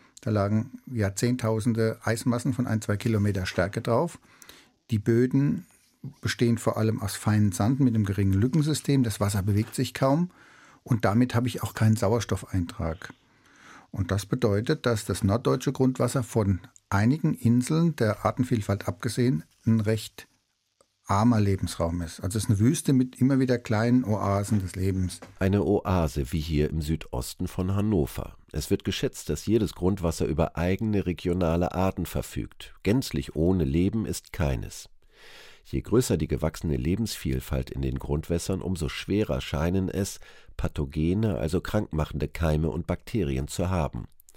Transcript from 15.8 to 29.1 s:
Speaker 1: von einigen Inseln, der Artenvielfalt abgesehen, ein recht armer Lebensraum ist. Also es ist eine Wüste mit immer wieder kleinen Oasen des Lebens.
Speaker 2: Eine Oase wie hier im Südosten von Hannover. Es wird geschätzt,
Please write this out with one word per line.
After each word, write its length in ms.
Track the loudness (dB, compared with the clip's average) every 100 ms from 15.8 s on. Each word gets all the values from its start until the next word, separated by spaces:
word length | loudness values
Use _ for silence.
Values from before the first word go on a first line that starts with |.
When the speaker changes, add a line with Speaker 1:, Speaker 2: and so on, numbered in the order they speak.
| 0 2 0 0
Speaker 1:
von 360 | 0 0 2 0 -4 _ _
einigen 440 | 2 4 2 0 2
Inseln, 600 | 2 2 2 2 2 2
der 280 | 0 2 -2
Artenvielfalt 640 | 0 0 0 0 -2 -4
abgesehen, 560 | -6 -6 0 0 0 -6 _ 2
ein 160 | 2
recht 460 | 2 -2 -4 -18 -20 _ _ _ _ _ _ _ 0
armer 340 | 4 4 4
Lebensraum 600 | 2 0 -2 -2 -2 -2
ist. 200 | -6 -8
Also 160 | -4 -2
es 80 | 0
ist 40 |
eine 100 | 4
Wüste 340 | 4 2 2
mit 240 | 2 2 2
immer 220 | 2 4
wieder 180 | 2 0
kleinen 480 | 0 0 4 4 2
Oasen 560 | 0 2 0 2 0
des 160 | -2 -2
Lebens. 420 | -2 0 -2 -4 -16 -2
Speaker 2:
Eine 260 | 2 2 4
Oase 680 | 2 2 0 0 -2 -4
wie 80 | -4
hier 300 | 0 0 2
im 120 | 0
Südosten 640 | -2 -4 -4 -8 -8 -8 -8
von 280 | -4 -2 0
Hannover. 600 | 2 2 0 -4 -12 -14 -10
Es 160 | -8 -2
wird 160 | -2 -2
geschätzt, 420 | -4 -4